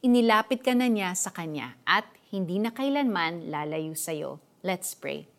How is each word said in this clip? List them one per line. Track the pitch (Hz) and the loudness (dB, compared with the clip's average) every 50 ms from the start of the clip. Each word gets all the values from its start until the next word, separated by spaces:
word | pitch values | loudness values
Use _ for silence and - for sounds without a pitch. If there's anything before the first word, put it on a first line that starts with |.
| - | 6
Inilapit | 254 240 240 233 226 220 214 220 - 262 240 254 | 6 6 6 6 6 6 4 4 2 -2 0 0
ka | - 247 | 2 2
na | 247 254 247 | 4 4 4
niya | 226 208 196 185 180 | 2 2 0 -2 -2
sa | 180 - 190 | -4 -6 -6
Kanya | 185 - 170 160 151 147 117 127 - _ _ | -6 -8 -8 -6 -6 -6 -8 -8 -12 _ _
at | - 165 202 214 - - - _ _ - | 2 2 2 2 -2 -16 -20 _ _ -4
hindi | 196 185 160 175 196 | -4 -4 -2 -2 -2
na | 214 226 226 | -2 -2 -2
kailanman | 233 269 277 277 285 285 254 214 180 165 165 170 170 160 - | -2 -2 0 0 2 0 0 0 0 0 -2 -2 -6 -8 -8
lalayo | 151 147 151 151 156 160 160 156 160 | -6 -6 -6 -4 -4 -4 -6 -6 -6
sa'yo. | 156 - - 165 151 - 139 135 156 _ _ _ _ _ | -8 -6 -6 -6 -6 -6 -8 -10 -12 _ _ _ _ _
Let's | 180 190 180 - - - - | -4 -4 -4 -4 -10 -12 -10
pray. | - 143 143 147 156 _ _ | -10 -8 -8 -8 -10 _ _